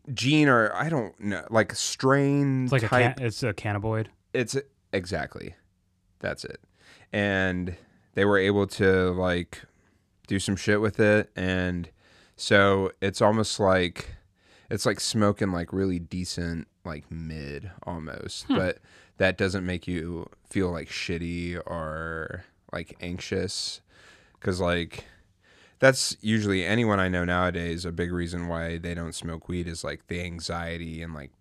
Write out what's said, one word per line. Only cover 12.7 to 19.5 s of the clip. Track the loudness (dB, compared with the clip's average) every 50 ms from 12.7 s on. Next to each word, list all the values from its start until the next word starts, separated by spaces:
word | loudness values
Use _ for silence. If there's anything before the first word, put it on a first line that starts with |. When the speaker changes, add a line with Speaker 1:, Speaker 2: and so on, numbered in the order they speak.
| 6 4 2 -2 -4 -2
Speaker 1:
it's | -4 -2 0 4
almost | 4 4 4 4 0 0 0 2
like, | 4 6 6 6 4 2 -2 -6 -12 -14 -14 -18 _ _ _ _ _ _ _ _ _ -6
it's | -4 -2 0
like | 0 0 0
smoking, | -2 -2 2 4 4 4 4 2 0 -2
like, | 0 -2 -4 -2
really | -2 0 0 0 0 -2
decent, | -4 -6 -6 -6 -6 -6 -4 -4 -4 -4 -4 -6 -8 _ _ _ -12
like, | -12 -12 -12 -12 -12
mid | -12 -10 -10 -8 -10 -10 -10 -10 -10 -10 -12 -14 -16 -14
almost. | -10 -10 -8 -8 -8 -10 -10 -10 -10 -12 -12 -10 -4
Speaker 2:
Hmm. | -2 0
Speaker 1:
But | 0 0 0 -2 -4 _ _ -20 -20 -20 _ _ 0
that | 2 2 2
doesn't | 2 0 0